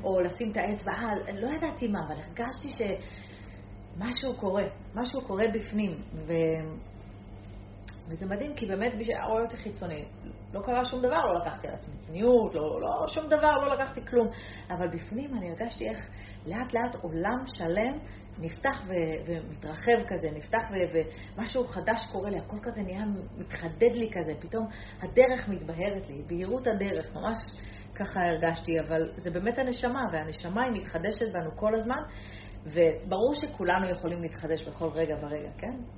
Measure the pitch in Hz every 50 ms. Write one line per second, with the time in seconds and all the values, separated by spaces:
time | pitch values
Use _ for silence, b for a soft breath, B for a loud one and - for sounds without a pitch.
0 | 185 185 190 185 180 175 175 - 240 220 208 220 175 196 208 196 - 190 214 208
1 | 233 226 208 185 - - 214 196 214 254 302 320 330 302 - - 254 220 202 185
2 | 160 147 151 151 - - - - 233 247 269 - - 285 - - 226 196 185 -
3 | B B B B B B B B B B B B B - - - - - - 165
4 | 196 240 247 - 269 262 233 - 208 190 190 202 196 - - - - - - 220
5 | 247 247 - 269 - - 196 190 220 233 208 226 202 - - 208 214 196 160 143
6 | - - - 160 160 151 170 165 165 160 160 160 156 156 156 - - - - -
7 | - - - - - - - - - - - - - - - - - - - -
8 | - 170 165 165 190 190 196 208 269 294 285 - 233 190 190 190 220 247 226 208
9 | 220 220 - - - - 220 226 233 226 - - - 208 196 - 185 170 156 151
10 | 147 - - - - - - - - - - 190 202 247 240 247 247 247 254 247
11 | 247 247 294 330 285 220 175 175 175 165 - - - 151 151 156 - - - -
12 | - - 160 180 208 240 247 240 208 175 - 156 151 156 - - - - 349 -
13 | 311 311 - 320 311 302 302 302 311 302 302 277 285 277 285 247 269 262 - 247
14 | - - 247 240 226 202 B B B B B B B B 180 170 180 170 160 170
15 | - - 208 233 285 294 269 220 180 175 165 165 226 233 - - 226 214 226 202
16 | - - B B B B B B B 151 180 226 247 247 - 233 240 247 247 -
17 | - 175 160 165 180 208 240 254 269 - - - 175 165 175 196 226 262 285 302
18 | B B B B B B - - 160 160 - - - 269 262 233 208 185 185 175
19 | 165 160 160 156 151 156 170 160 151 156 156 - - 151 156 - - 233 233 226
20 | - - 190 170 - 156 151 156 - - - 226 226 - 202 190 180 165 - 165
21 | 156 156 B B B B B 190 226 220 - 262 240 - - 185 170 220 226 226
22 | - - - 196 190 208 196 170 165 - 214 208 - 240 214 214 202 185 185 196
23 | 220 208 202 190 165 - - - 175 - - - 175 160 160 - 226 240 - 240
24 | 226 220 - 185 160 156 151 147 - 170 - 226 220 202 B B B B B B
25 | 185 170 - 240 254 247 254 240 - 208 196 165 151 151 165 160 180 208 202 196
26 | 190 - 139 143 147 - 175 170 185 190 226 262 254 247 214 196 196 196 196 160
27 | 156 - - 156 - 220 226 - - - B B B B B B B B - -
28 | 202 - - 190 175 175 165 156 165 165 165 - - - 165 160 156 151 160 160
29 | 160 - - - - 180 160 175 190 226 247 269 262 254 240 - - 240 247 277
30 | 247 196 165 156 156 160 151 - - 170 185 220 254 254 226 196 - - - 165
31 | 165 208 220 - 233 220 185 180 165 156 - - 208 214 220 226 214 233 254 302
32 | 302 B B B B B B B B B B B - 156 147 175 170 165 156 -
33 | - 196 185 196 220 269 294 294 302 277 - - 190 175 180 190 196 185 175 170
34 | - 165 175 175 170 160 - - 165 151 160 156 - 156 147 - 165 160 143 156
35 | 165 151 151 143 147 147 151 151 147 147 - - - 220 269 254 220 - -